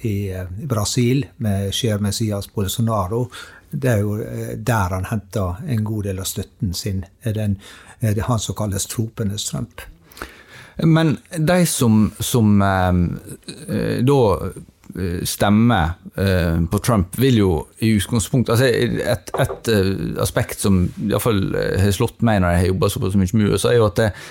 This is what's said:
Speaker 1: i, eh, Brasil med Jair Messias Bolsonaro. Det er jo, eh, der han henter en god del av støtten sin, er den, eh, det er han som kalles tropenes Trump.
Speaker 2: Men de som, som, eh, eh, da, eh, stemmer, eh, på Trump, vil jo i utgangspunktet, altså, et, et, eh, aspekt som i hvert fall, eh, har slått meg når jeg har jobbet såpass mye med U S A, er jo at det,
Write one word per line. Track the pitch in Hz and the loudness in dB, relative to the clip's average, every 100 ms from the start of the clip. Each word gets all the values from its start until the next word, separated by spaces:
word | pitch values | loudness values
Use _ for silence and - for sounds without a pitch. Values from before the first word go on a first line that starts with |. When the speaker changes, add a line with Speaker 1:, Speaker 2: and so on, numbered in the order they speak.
Speaker 1:
i, | 110 101 101 | -4 -2 -4
eh, | 92 90 95 139 | -6 -8 -8 -4
Brasil | 110 101 131 120 139 - - | -2 -2 0 2 0 -2 -4
med | 110 98 98 | -2 0 -2
Jair | - 117 104 | -2 0 0
Messias | 101 - 110 101 - | 0 -2 -2 -4 -6
Bolsonaro. | - 95 - 113 107 92 117 120 - - - - | -4 -4 -2 0 0 -2 -4 -6 -10 -18 -20 -12
Det | 143 131 | -4 0
er | 107 | 0
jo, | 104 107 | 0 -4
eh, | 120 117 113 117 | -6 -8 -8 -6
der | 107 113 90 | 0 0 0
han | 92 92 | -2 -4
henter | 110 - 110 90 90 160 | -6 -4 -4 -4 -4 -4
en | 113 | -2
god | 107 110 | -2 -4
del | 98 92 | -4 -6
av | 95 | -6
støtten | 104 - - 98 85 | -8 -10 -6 -4 -4
sin, | 104 95 - _ | -4 -4 -6 _
er | 117 | -4
den, | 107 104 98 - - - - | -2 -2 -2 -6 -20 -20 -4
eh, | 110 | -2
det | 104 | 0
er | - | 0
han | 113 | -2
som | - 101 | -2 -4
kalles | 104 98 - | -4 -4 -4
tropenes | - 113 - 104 104 - | -6 -6 -4 -6 -6 -6
Trump. | - 117 - - - - - - - - - - - | -8 -8 -12 -20 -20 -20 -18 -18 -18 -20 -20 -16 -2
Speaker 2:
Men | 160 160 160 - - 175 | 2 4 2 0 -6 -4
de | 156 180 165 | 2 2 2
som, | - 117 110 104 - | 2 4 4 2 -2
som, | - 123 107 101 | -2 2 4 4
eh, | 98 95 92 90 85 - - - - - - | 4 2 2 2 0 -4 -12 -18 -18 -14 -6
eh, | 113 110 107 | -4 -2 0
da, | 123 143 107 87 95 - - _ - - | 2 4 4 2 -4 -10 -18 _ -14 -6
eh, | 90 90 - | -4 -4 -4
stemmer, | - 104 104 120 104 78 - - - | 0 4 6 6 4 0 -2 -8 -2
eh, | 98 90 85 82 85 | 2 2 2 0 0
på | 101 | 0
Trump, | - 107 87 - | 2 2 0 0
vil | 135 117 | 2 4
jo | 95 78 - - | 4 2 -4 -2
i | 113 107 | 2 2
utgangspunktet, | - 120 - 131 110 | 0 -2 0 0 2
altså, | 117 131 | 2 4
et, | 107 117 117 - 117 - - | 2 0 0 -2 -2 -4 -4
et, | 139 - 120 | -2 -2 0
eh, | 107 95 98 110 - | 2 2 0 -4 -2
aspekt | 110 135 - - | -2 -2 -4 -2
som | 107 95 90 | 2 2 2
i | - 107 | -2 -2
hvert | 107 | 0
fall, | 123 101 - - | 0 0 0 -2
eh, | - 98 | -2 2
har | 101 | 2
slått | 98 117 - | 2 -2 0
meg | 120 104 | 2 2
når | 90 | 2
jeg | 87 | 2
har | 92 | 2
jobbet | 92 101 | 2 0
såpass | - 98 98 | -2 0 2
mye | 90 | 2
med | 113 104 | 2 2
U | 101 | 2
S | 123 | 2
A, | |
er | 120 | 4
jo | 104 | 4
at | 120 | 2
det, | 107 - - | 0 -2 -12